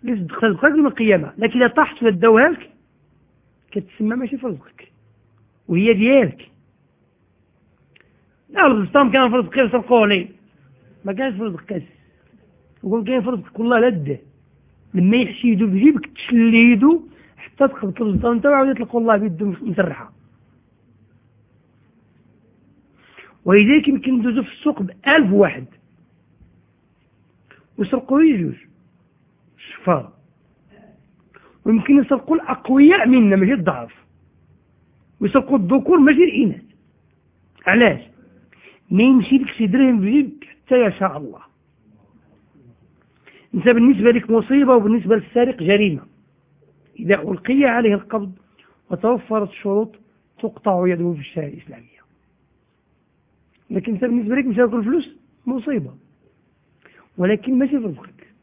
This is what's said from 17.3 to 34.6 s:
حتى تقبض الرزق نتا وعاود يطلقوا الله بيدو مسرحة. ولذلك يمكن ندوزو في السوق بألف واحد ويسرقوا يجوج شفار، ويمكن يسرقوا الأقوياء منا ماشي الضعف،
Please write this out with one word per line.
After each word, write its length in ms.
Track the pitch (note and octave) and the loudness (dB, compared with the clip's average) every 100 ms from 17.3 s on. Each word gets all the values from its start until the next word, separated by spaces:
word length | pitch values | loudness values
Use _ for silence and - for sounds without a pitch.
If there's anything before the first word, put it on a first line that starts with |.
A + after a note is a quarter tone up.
| _ | _
حتى 300 | - _ C#4 | -20 _ -2
تقبض 340 | C#4 G3+ F3+ | -2 -10 -6
الرزق 240 | A3+ F#3+ A#3+ | -4 -2 -2
نتا 240 | A#3+ C#4+ | 0 2
وعاود 200 | C#4+ C4+ | 2 2
يطلقوا 320 | A#3+ A#3+ A#3+ | -2 -4 -4
الله 160 | A3+ G#3 | 0 0
بيدو 360 | G#3+ D#3+ G3+ F3 | 0 -4 -6 -6
مسرحة. 500 | A#3+ E3+ F#3 - - _ _ _ _ _ _ _ _ _ _ _ _ _ _ _ _ _ _ _ _ _ _ _ _ _ _ _ _ _ _ - - _ - | -8 -4 -4 -6 -18 _ _ _ _ _ _ _ _ _ _ _ _ _ _ _ _ _ _ _ _ _ _ _ _ _ _ _ _ _ _ -20 -20 _ 2
ولذلك 420 | G3 G#3 D4 D4+ | 2 4 2 2
يمكن 300 | C#4 C4 C4 | -4 -2 -2
ندوزو 260 | A3+ A#3 | -2 -4
في 80 | A#3 | -6
السوق 300 | - D4+ D4 | -8 -8 -6
بألف 500 | F#3 - - D#4 A3+ | -10 -8 0 2 2
واحد 340 | G3+ F#3 C3+ B2+ _ _ _ _ _ _ _ _ _ _ _ _ _ _ _ _ _ _ _ _ - | 2 2 0 -16 _ _ _ _ _ _ _ _ _ _ _ _ _ _ _ _ _ _ _ _ -10
ويسرقوا 440 | G3 B3+ - C4+ | -6 -6 -2 2
يجوج 340 | D#4+ A#3+ D#3+ B2+ _ _ _ _ _ _ _ _ _ _ | 4 2 -4 -8 _ _ _ _ _ _ _ _ _ _
شفار، 560 | - - - D#3+ - _ _ _ _ _ _ _ _ _ _ _ _ _ _ _ - | -20 -10 -2 -2 -4 _ _ _ _ _ _ _ _ _ _ _ _ _ _ _ -2
ويمكن 320 | A3 - C#4+ | 0 4 2
يسرقوا 380 | C4 C4+ - D#4+ | 2 -2 -2 -4
الأقوياء 720 | - B3+ - C4+ C#4+ F#4+ A#3+ | -4 -10 -2 6 6 6 4
منا 280 | B3+ G#3+ F#3+ | 4 4 4
ماشي 180 | F#3+ | 2
الضعف، 400 | C4 E3+ C3+ A#2 _ _ _ _ _ _ _ | 0 -2 -6 -10 _ _ _ _ _ _ _